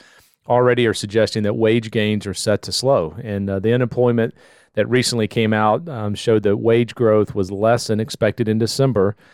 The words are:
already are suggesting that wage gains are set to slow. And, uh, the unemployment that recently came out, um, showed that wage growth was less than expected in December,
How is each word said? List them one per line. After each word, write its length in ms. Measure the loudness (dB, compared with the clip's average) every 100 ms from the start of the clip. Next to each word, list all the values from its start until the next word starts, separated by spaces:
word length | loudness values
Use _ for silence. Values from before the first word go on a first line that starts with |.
| _ _ _ _ 0
already 400 | 2 4 4 2
are 80 | 0
suggesting 480 | -2 0 0 0
that 100 | -2
wage 380 | 0 2 2 0
gains 340 | -2 0 -2 -4
are 80 |
set 300 | -4 -2 -2
to 80 | -2
slow. 440 | -4 0 0 0 -8
And, 240 | -8 -6 -4
uh, 80 | -2
the 120 | 0
unemployment 640 | 0 0 0 2 2 -2 -6 -20 _ _
that 160 | -4 0
recently 380 | 0 0 -2 -2
came 260 | 0 0
out, 340 | 2 2 2 -2
um, 280 | -8 -6 -4
showed 260 | 0 2
that 160 | 2 0
wage 380 | 2 2 0 0
growth 400 | 2 2 2 -2
was 160 | -6
less 340 | 0 0 0 -2
than 140 | -4
expected 480 | -4 -2 -2 0 -2
in 100 | 0
December, 580 | -2 0 0 2 -2 -2 _